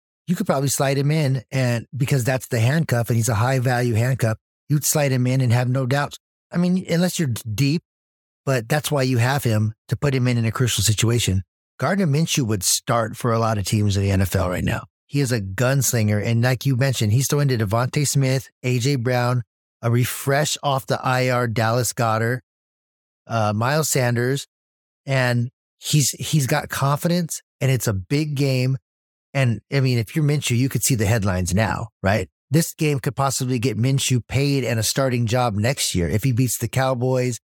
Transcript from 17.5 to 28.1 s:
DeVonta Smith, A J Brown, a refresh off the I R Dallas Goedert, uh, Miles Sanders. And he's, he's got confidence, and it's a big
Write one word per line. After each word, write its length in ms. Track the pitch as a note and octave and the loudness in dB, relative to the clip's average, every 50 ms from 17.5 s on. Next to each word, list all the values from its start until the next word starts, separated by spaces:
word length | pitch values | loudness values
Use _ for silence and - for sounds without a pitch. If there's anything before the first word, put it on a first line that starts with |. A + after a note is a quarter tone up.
| B2+ | 2
DeVonta 480 | A2 A2+ F#2+ A#2 A2+ B2+ B2 - D3+ C#3+ | 0 0 0 0 0 0 0 0 -2 -2
Smith, 420 | - - C#3+ C#3 C3 C3 C3+ - - _ _ | 0 2 0 2 2 0 -2 -4 -8 _ _
A 160 | - B2+ B2 | -4 -2 -2
J 200 | B2 A2+ C#3 C#3+ | 0 0 0 0
Brown, 460 | C3 A2 B2+ B2 B2 B2 A#2+ B2+ B2 A2+ - _ _ _ _ _ _ | 0 0 0 0 2 2 2 0 -2 -4 -6 _ _ _ _ _ _
a 80 | - A#2 | -2 0
refresh 680 | A#2+ A#2+ B2+ - - - - C#3 C#3 C#3+ D3+ - - - | 2 2 0 0 -4 -6 -2 0 0 2 0 0 -4 -4
off 240 | - C#3+ C3+ C3 - | -2 -2 -2 -2 -2
the 140 | - B2+ - - | -4 -4 -2 -2
I 260 | C3 B2+ B2+ B2+ B2+ | -2 0 0 0 0
R 180 | B2 B2 B2 | 0 0 0
Dallas 460 | A#2 G#2 A2+ A2 A2+ A2+ B2+ A#2+ - - | -2 0 0 0 2 0 0 -2 -2 -2
Goedert, 480 | - A#2+ A2+ A2 A2+ A2+ A#2 B2+ A#2+ - _ _ _ _ _ _ _ _ _ _ _ _ _ _ _ _ | -2 0 0 0 0 0 -2 -4 -6 -8 _ _ _ _ _ _ _ _ _ _ _ _ _ _ _ _
uh, 280 | - A2+ A2+ G#2+ G#2+ G#2 | -4 -2 0 0 0 0
Miles 340 | G#2 A2+ B2+ D3 D#3+ D#3 - | 0 0 0 0 0 0 0
Sanders. 560 | - C#3+ B2 A#2+ A#2+ A#2 A#2+ B2+ C#3 C#3 - - _ _ _ _ _ _ _ _ _ _ _ | 0 0 0 2 0 0 0 0 -2 -4 -6 -12 _ _ _ _ _ _ _ _ _ _ _
And 440 | C#3 C3+ C3 B2+ B2 A#2+ A#2+ A#2+ B2+ - _ _ _ _ _ | -2 0 2 2 2 2 0 -2 -4 -8 _ _ _ _ _
he's, 320 | - - - D3+ C3 - | -6 -2 0 0 0 0
he's 340 | - - B2+ - - D#3 C3+ | -4 -6 -6 -2 0 0 0
got 240 | A#2 D3+ D3 - - | 0 -2 -2 -2 -6
confidence, 720 | - - C#3 C#3 C#3+ C#3+ - E3+ F3 F3+ E3+ D3+ - - - _ _ _ | -4 -2 0 0 0 -2 -2 -2 -2 -2 -2 -4 -8 -12 -14 _ _ _
and 100 | C#3 C3 | 0 0
it's 160 | C3 A#2+ - | 0 0 0
a 60 | B2 G2+ | -2 -4
big 420 | F#2+ F#2 - | -4 -4 -2